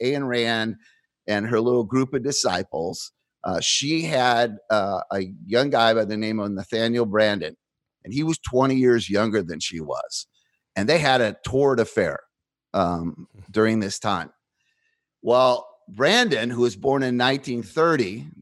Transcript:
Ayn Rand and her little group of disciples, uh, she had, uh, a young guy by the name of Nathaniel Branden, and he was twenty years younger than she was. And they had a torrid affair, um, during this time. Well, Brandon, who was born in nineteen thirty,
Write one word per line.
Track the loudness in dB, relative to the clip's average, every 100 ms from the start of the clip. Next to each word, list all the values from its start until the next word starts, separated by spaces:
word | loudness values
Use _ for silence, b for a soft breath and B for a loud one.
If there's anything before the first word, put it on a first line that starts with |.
Ayn | -4 -2 -2
Rand | -2 0 0 -2 -6 b b b _ -4
and | -2 0
her | 0
little | 2 2
group | 0 -2 0
of | -2
disciples, | -4 -2 -2 -2 -4 -6 -6 -8 -14 _ _ _
uh, | -6 -4
she | -2 -2 -2 -4
had, | -2 0 2 2 0 -4 -2
uh, | 0 0 -4 -4
a | -6 -6 -10 -2
young | 0 2
guy | 4 4
by | 4 0
the | -2
name | -2 -2
of | -4
Nathaniel | -6 -4 -2 0 0 0
Branden, | 2 2 2 -6 -10 _ _ _ _ -8
and |
he | -4
was | -2 -2
twenty | 0 2 4 4
years | 4 4 2
younger | 0 2 0
than | -2 -6
she | -8 -8
was. | -8 -8 -8 -12 -14 _ _ _ _ -4
And | 2
they | 2
had | 4 2
a | 2 -2 -4
torrid | 2 2 2
affair, | 0 0 -2 -4 -12 _ _ _ _
um, | -2 0 -2 -6 -10 -18 -20 -6
during | 2 2 2
this | -2 -4
time. | -4 -4 -6 _ _ _ _ _ _ _ _ _
Well, | 2 4 4 2 -4 _ -20
Brandon, | -2 2 4 2 0 -2
who | 0
was | 0 0
born | 0 0
in | 0 0
nineteen | 2 0 -4 -8
thirty, | -6 0 2 2 -2 -6 -14 -14